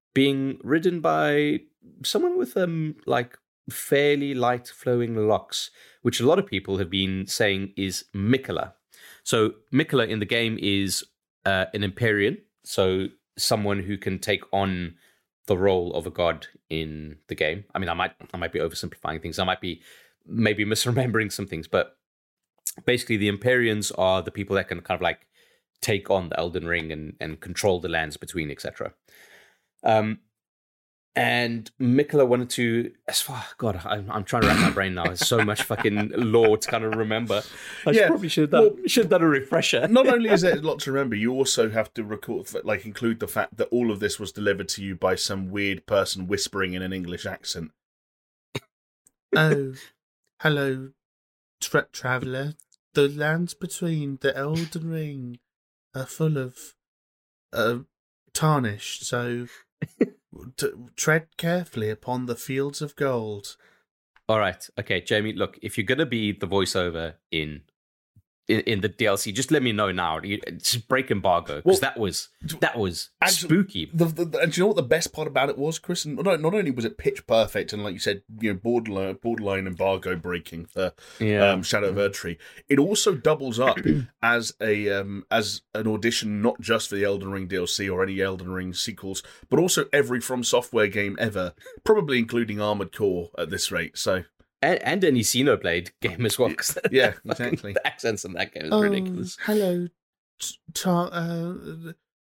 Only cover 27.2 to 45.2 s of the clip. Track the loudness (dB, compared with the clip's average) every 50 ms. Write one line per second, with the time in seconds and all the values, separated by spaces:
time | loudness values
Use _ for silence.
27.2 | -10 -10 -10 -12 -12 -12 -6 0 2 2 2 2 0 -2 -2 -2 -2 -4 -6 -12
28.2 | -14 -10 -6 -6 -6 -6 -6 -8 -10 -10 -10 -8 -10 -10 -12 _ _ _ -20 -20
29.2 | -20 -20 -20 -20 -20 _ _ _ _ _ _ _ 0 2 4 4 2 0 -4 -8
30.2 | _ _ _ _ _ _ _ _ _ _ _ _ _ _ _ _ _ _ -2 0
31.2 | 0 2 2 0 0 -2 -2 -6 -8 -10 -6 -2 2 4 4 4 4 4 4 4
32.2 | 6 6 6 4 2 0 -2 0 0 2 2 0 -2 -4 -8 _ _ -4 -2 -2
33.2 | -2 -4 -6 -10 -12 -12 -8 -4 -2 -2 -2 -2 -4 -4 -4 -4 -4 -4 -6 -6
34.2 | -4 0 2 4 4 4 6 6 4 4 4 2 0 0 0 -2 -2 -2 -2 -2
35.2 | 0 2 2 2 2 2 0 -2 -2 -2 -2 0 0 0 2 0 -2 -2 -2 -2
36.2 | 2 4 6 6 6 6 6 4 2 -2 -2 -2 -2 0 -2 -2 0 0 -2 -2
37.2 | 0 0 0 -2 -2 -4 -10 -16 -16 -14 -12 -4 0 4 6 6 6 6 4 2
38.2 | 0 -2 2 2 2 6 8 8 8 8 6 4 -2 2 4 4 4 6 4 6
39.2 | 6 6 4 4 2 0 0 0 2 2 2 2 4 6 6 6 8 6 6 4
40.2 | 4 4 4 4 6 4 2 2 0 -2 -4 -4 -4 -2 -2 0 0 0 0 0
41.2 | 0 0 0 0 0 0 2 2 2 2 2 -2 -4 -4 -4 -8 -8 -8 -8 -10
42.2 | -8 -6 -6 -6 -6 -8 -10 -8 -4 -4 -4 -4 -4 -8 -8 -4 -2 -2 -2 -2
43.2 | -4 -4 -2 -2 -4 -2 -2 -4 -2 0 0 0 2 0 0 0 -2 -2 -2 -4
44.2 | -8 -10 -8 -4 0 0 0 0 -2 -6 -8 -8 -6 -8 -4 -2 0 0 0 0